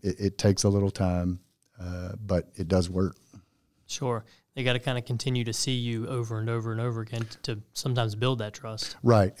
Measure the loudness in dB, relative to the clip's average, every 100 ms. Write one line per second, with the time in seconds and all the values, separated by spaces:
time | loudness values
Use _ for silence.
0 | -4 -2 -2 2 4 4 4 4 2 2
1 | 0 2 0 -4 -10 _ _ -14 -10 -8
2 | -10 -10 0 0 0 -6 2 2 2 0
3 | 0 -2 _ -20 -20 _ _ _ -14 -6
4 | -4 -4 -6 _ _ -4 0 0 0 -4
5 | -2 -4 -2 -2 -2 -2 -2 -2 -2 -4
6 | -4 -4 -4 -4 -2 -2 -2 -2 -2 -4
7 | -6 -6 -6 -8 -8 -8 -8 -6 -2 0
8 | 0 0 0 0 -4 -8 -10 -8 -10 2
9 | 6 8 6 4